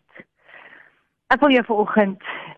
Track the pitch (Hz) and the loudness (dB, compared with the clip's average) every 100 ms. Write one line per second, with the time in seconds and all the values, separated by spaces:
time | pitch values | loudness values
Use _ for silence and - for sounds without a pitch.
0 | _ - - _ _ - - - _ _ | _ -20 -20 _ _ -20 -20 -20 _ _
1 | _ _ - 247 285 254 233 208 208 214 | _ _ -4 2 4 2 0 -2 0 0
2 | 196 196 - - - | 0 -2 -12 -16 -16